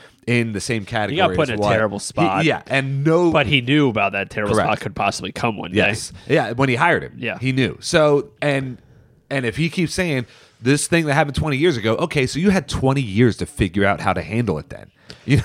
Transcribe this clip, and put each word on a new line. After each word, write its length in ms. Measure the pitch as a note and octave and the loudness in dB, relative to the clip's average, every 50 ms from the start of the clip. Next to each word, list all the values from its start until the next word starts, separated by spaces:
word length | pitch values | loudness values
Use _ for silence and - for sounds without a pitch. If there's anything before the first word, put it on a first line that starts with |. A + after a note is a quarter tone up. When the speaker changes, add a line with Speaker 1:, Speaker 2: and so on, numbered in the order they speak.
| - - _ _ _ | -8 -20 _ _ _
Speaker 1:
in 280 | A#2+ A#2+ A#2+ A#2 A2+ G#2+ | -2 0 0 0 -2 -4
the 80 | F#2+ | -6
same 240 | - - A#2 A2 G2 | -4 -4 -4 -6 -6
category 300 | - A#2+ A2 G#2 G2+ C#3+ | -4 -4 -4 -4 -2 0
Speaker 2:
He 20 | |
got 180 | F3 F#3 - F#2 | 0 0 2 2
put 140 | - D3+ C3 | 0 0 0
Speaker 1:
as 40 | A2+ | 0
Speaker 2:
in 20 | |
a 60 | G2+ | 0
Speaker 1:
what 120 | G#2 G#2 A2+ | 0 2 2
Speaker 2:
terrible 240 | A2 A2 G#2 G2+ G2+ | 2 0 0 -2 -6
Speaker 1:
he, 40 | - | -10
Speaker 2:
spot. 400 | - - G#2+ G2+ F#2+ F#2+ G2 B2+ | -6 -2 0 0 2 2 2 2
Speaker 1:
yeah, 160 | D3+ A#2 D#2 - | 2 0 -2 -2
and 360 | - B2+ C3+ C3 C3+ C#3 C#3 C#3+ | -2 -2 -2 -2 -2 -2 0 2
no 280 | D#3+ D#3+ F3 F3+ E3+ | 4 4 4 4 4
Speaker 2:
But 160 | D#3+ D#3 C#3+ | 4 2 2
he 140 | - D3 C3 | 2 2 2
knew 280 | A#2+ B2 D3 D3+ C#3+ C3 | 2 2 2 4 4 4
about 220 | G#2 G#2+ G2 G2 G2+ | 2 2 0 0 -2
that 160 | G2 G2 - | -4 -6 -6
terrible 260 | - A2 G#2 G#2 A2 | -4 -4 -2 0 2
Speaker 1:
Correct. 120 | G#2+ F#2+ - | 2 2 2
Speaker 2:
spot 100 | G#2+ - | 0 -2
could 160 | - G2+ - | -4 -6 -4
possibly 360 | - G#2 G2+ - - G#2+ F#2 | -2 -2 -2 -2 -4 -6 -10
come 260 | - - - A#2 G#2+ | -6 -4 -4 -2 -2
one 140 | - - F2 | -4 -6 -4
day. 60 | F#2 | 0
Speaker 1:
Yes. 360 | G2+ F#2+ G2+ G#2 - - - - - - | 0 2 0 0 -4 -6 -12 -14 -12 -4
Yeah, 240 | - C3+ D#3+ B2+ G#2 A#2+ | -2 0 0 0 0 -2
when 160 | A#2+ C#3 C3+ | 0 0 0
he 60 | B2 | 2
hired 280 | A#2+ E3 F3+ D#3 - C#2 | 2 2 2 2 0 -2
him, 120 | - - | -6 -10
Speaker 2:
Yeah. 200 | A#2+ B2 A2+ F#2+ - | -8 -8 -8 -6 -4
Speaker 1:
he 120 | A2+ C3 | -4 -2
knew. 260 | C3 C3 B2+ F2+ - - | 0 0 0 0 -2 -6
So, 480 | - - F3 D#3+ D3+ D3+ C#3+ C#3+ - - - _ | -4 0 2 4 4 4 4 2 0 -2 -8 _
and, 360 | C#3+ D3 C#3 C#3 C3+ C3 B2 - _ _ - - - _ _ _ _ - | -4 -2 -2 -2 -4 -8 -10 -14 _ _ -20 -20 -20 _ _ _ _ -8
and 160 | C#3 C3+ B2+ | -6 -4 -4
if 120 | A#2 G2+ | -2 -2
he 120 | C#3 D#3+ E3 | -2 -2 -2
keeps 240 | - - E3+ - - | 0 -2 -2 -2 -2
saying, 340 | - F3+ E3+ C#3+ B2+ A#2 - - - - _ _ _ | -2 -2 -2 -2 -4 -4 -6 -12 -20 -20 _ _ _
"This 260 | A2 B2 C#3+ D3 - | 0 2 2 2 2
thing 180 | - E3+ E3+ D#3+ | 0 0 0 2
that 60 | D3 C3+ | 2 2
happened 200 | D3+ D#3 C#3+ C3 | 0 0 0 -2
twenty 220 | - D3+ D#3 C#3+ | -4 -2 -2 0
years 200 | C3 D#3 F3+ C#3+ | 2 2 2 2
ago," 180 | A2+ G2 A2 A2 | 2 0 0 0
okay, 320 | - E3+ E3+ - D3+ B2+ | 0 -2 -2 0 0 0
so 100 | B2 - C3+ | 0 0 0
you 100 | F3+ G3+ | 2 2
had 160 | F#3+ F#3+ C3+ - | 2 2 0 -4
twenty 320 | - - C3 C3 C3+ C#3+ | -4 -2 0 0 2 0
years 360 | C3 G2+ F#2 G#2+ B2+ A#2 F#2+ | -2 0 2 4 4 4 4
to 80 | - F2 | 0 -6
figure 380 | - - - A2 F#2 D#2+ G2+ G2 | -6 -2 -2 -2 0 0 2 2
out 160 | G2 G2+ - | 2 2 0
how 120 | - G2+ F2+ | 0 0 0
to 80 | F2+ | 0
handle 360 | D#2 D#2 G#2 A#2 A#2+ G2+ D#2+ D2 | -2 -4 -2 -2 0 0 -2 -4
it 100 | - - | -6 -10
then. 220 | - G#1 G1+ - _ | -14 -18 -18 -20 _
<laughs> 300 | _ _ - - - - | _ _ -20 -20 -10 -2
You 160 | - C#3 B2+ | 0 2 2